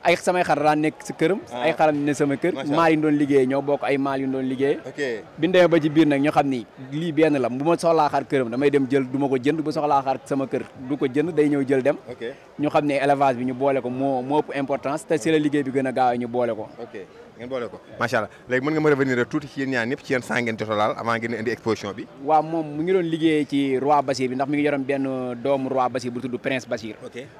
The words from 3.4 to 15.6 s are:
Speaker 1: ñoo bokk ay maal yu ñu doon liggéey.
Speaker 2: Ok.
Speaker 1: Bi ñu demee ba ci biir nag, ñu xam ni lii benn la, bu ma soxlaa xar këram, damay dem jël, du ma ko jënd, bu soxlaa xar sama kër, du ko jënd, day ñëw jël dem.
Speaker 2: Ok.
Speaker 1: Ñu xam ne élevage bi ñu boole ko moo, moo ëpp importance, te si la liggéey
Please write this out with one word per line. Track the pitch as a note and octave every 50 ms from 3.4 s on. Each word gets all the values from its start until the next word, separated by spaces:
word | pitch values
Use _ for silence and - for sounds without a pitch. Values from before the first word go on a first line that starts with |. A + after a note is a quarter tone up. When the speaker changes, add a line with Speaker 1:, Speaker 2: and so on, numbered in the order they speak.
| C3
Speaker 1:
ñoo | B2+ C3+ C#3
bokk | C#3 C#3+ C#3+ C3+ -
ay | A2+ C#3 C3+
maal | C#3 C#3 C3+ C3+
yu | C3+
ñu | C3+
doon | C3 C3+ C3 C3
liggéey. | C3+ B2 C3+ C#3 D#3+ D#4+ -
Speaker 2:
Ok. | C3+ C3 D3+ C#3+ B2+ A#2 G#2 - - - -
Speaker 1:
Bi | D3+
ñu | F3
demee | F#3 F3+ F3 E3
ba | D#3+ E3
ci | D3 D#3
biir | C#3+ D#3 D#3+ D3
nag, | D3 C#3
ñu | C#3 D3+
xam | D3 D3+ D3 C#3
ni | C3 B2 G#2 - - - C3 C3
lii | C#3 D3+ E3 F3
benn | D3 D3 D#3+ D#3 D3 C#3
la, | B2 A#2
bu | A#2+ C3 C#3+
ma | E3 F3 -
soxlaa | - E3+ E3 D#3 D3+ C#3
xar | - C#3 C3
këram, | - D3+ C3+ B2+ A#2
damay | A#2 B2 C#3+ C#3+
dem | C3+ C#3 C3+ B2
jël, | C3+ C#3 C3+ B2+
du | C3 C3+
ma | C#3+ C3
ko | C3+
jënd, | C3 A#2+ C#3+ D#3 D#3+
bu | D3 D3+
soxlaa | D3 D#3+ D3 D3 D3 C#3
xar | C3 C3+ C3 B2+ -
sama | - C#3+ C3+ C3+
kër, | A#2+ - B2 A2 - - - C3 B2+
du | D3
ko | C3+ D3+
jënd, | C3+ B2 D3 D3 F3 E3+
day | D3 D3+ D3
ñëw | D3 C#3+ C#3 B2+
jël | C#3 C3
dem. | B2 C#3 D#3 F3+ - A2+
Speaker 2:
Ok. | B2 - A2+ A#2 C#3 - - - - -
Speaker 1:
Ñu | - D3+
xam | - D#3+ D3
ne | D3 C#3
élevage | C3+ C3+ C#3+ C#3+ C3+ C#3 C#3 C3
bi | A#2+ B2+
ñu | B2+ B2+
boole | B2 C3+ C#3 C#3 C3+
ko | A#2+ B2
moo, | B2 B2+ C3+ C#3 C3+ B2+
moo | B2 C3 D3 D3+
ëpp | D3 - -
importance, | C#3+ C#3 C3+ C#3 C3 - C3+ C#3+ D#3 -
te | - E3+ D3+
si | - E3
la | D#3+ D#3
liggéey | D3+ D3 C3+ D3